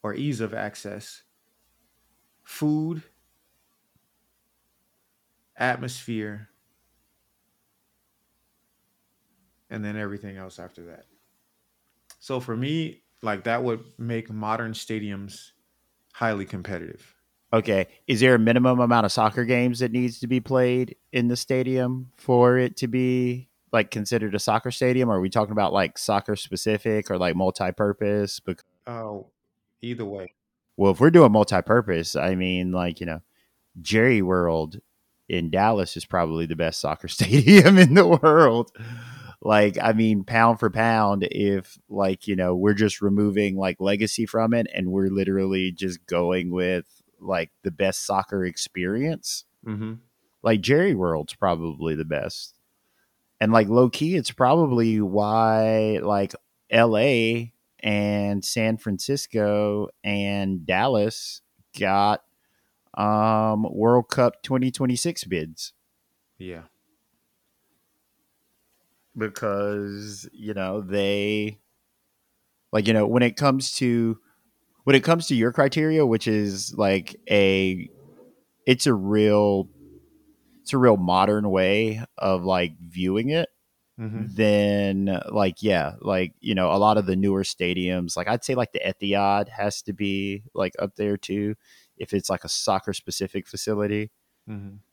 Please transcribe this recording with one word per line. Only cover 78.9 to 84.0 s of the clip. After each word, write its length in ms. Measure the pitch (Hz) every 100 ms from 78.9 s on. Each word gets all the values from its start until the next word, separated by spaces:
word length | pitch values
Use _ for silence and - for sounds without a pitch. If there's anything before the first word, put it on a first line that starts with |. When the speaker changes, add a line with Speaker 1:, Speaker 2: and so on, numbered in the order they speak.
Speaker 2:
real, 720 | 110 98 107 107 104 104 98 95 _ - - _ _ _ _ _ _
it's 100 | -
a 60 | 135
real 180 | 127 104
modern 540 | 90 92 101 107 104
way 520 | 95 92 104 113 110 117 -
of, 280 | 98 92 90
like, 320 | 92 87 78
viewing 520 | 85 90 90 101 120
it, 180 | 160 - _ _ _ _
Speaker 1:
Mm-hmm. 240 | -